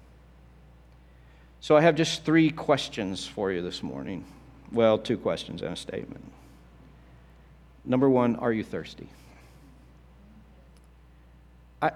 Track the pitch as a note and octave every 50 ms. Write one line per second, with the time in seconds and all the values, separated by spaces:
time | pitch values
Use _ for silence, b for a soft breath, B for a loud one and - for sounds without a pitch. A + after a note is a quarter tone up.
0 | - - - - - - - - - - - - - - - - - - - -
1 | b b b b b b b b b b b b b - D#3 D3+ D#3 E3+ D#3 D3+
2 | E3 D#3+ - - - D#3 D#3 E3 D#3+ D3+ - - - - E3+ - - - - A#2+
3 | G#2 F#2+ G2 F2 - - - - G#2 F#2+ F#2+ F2 F2 F2 E2+ - F2+ D#2 C2 C#2
4 | C2 - G2 E2+ - - B B B B B - - - - A#2 A2+ A2 A2 G#2+
5 | - - A#2 F#2 - G2+ E2 D#2+ - - - - - E2 F2 - - - - -
6 | - - - - - - - b b b b b b b b b b b b b
7 | b b b b b b b b b b b b b - - - - B2+ B2+ B2+
8 | C#3 C#3 C3+ B2+ A#2+ A#2+ A#2 - - A#2+ A2+ A2 F#2 - - E2 D#2 - - -
9 | - - - - b b b b b b b b b b b b - - - -
10 | - - - - - - - - - - - - - - - - - - - -
11 | - - - - - - - - - - - - - - - - D3+ D#3 -